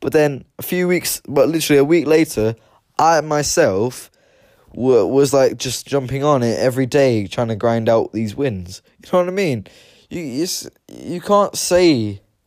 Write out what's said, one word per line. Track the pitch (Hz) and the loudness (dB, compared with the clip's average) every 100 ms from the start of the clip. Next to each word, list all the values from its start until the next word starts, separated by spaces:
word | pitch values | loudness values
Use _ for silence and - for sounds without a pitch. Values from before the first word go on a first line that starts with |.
But | - | -2
then | 156 147 135 - - | 2 2 -2 -12 -16
a | |
few | - 180 180 | -6 -2 0
weeks, | 175 - - - | -2 -2 -8 -4
but | 139 135 | 2 2
literally | 160 156 147 | 2 2 4
a | |
week | 139 170 135 | 4 2 4
later, | 156 156 - 110 113 _ _ _ - | 2 2 0 -2 -4 _ _ _ 0
I | 160 165 | 2 2
myself | 151 151 147 - 139 95 120 - - _ _ _ _ _ _ | 0 -2 -2 2 2 2 -2 -6 -20 _ _ _ _ _ _
wa-, | - 127 123 | -4 2 4
was, | 92 135 139 | 4 2 2
like, | 139 131 131 | 2 2 0
just | 131 - - | -8 -8 -6
jumping | 139 127 135 | -6 -4 -4
on | 147 139 | 0 2
it | 117 104 | 0 0
every | 120 127 131 | -2 0 0
day, | 147 135 117 98 | 2 2 2 -2
trying | - 117 | -4 -4
to | 107 | -2
grind | 117 117 113 | 0 0 2
out | 113 - | 2 0
these | 110 110 | -4 -6
wins. | 101 139 95 87 95 _ _ | -4 -4 -4 -10 -16 _ _
You | - | -4
know | 185 | -2
what | 180 | 0
I | |
mean? | 190 190 117 98 - _ _ _ | -2 -2 -4 -6 -20 _ _ _
You, | 170 151 123 | -10 -8 -6
it's, | 180 - - _ - | -6 -6 -12 _ -20
you | 60 67 175 | -18 -12 -10
can't | - 202 196 - | 0 2 2 -2
say, | - 180 180 131 107 98 _ _ | 0 4 4 4 0 -8 _ _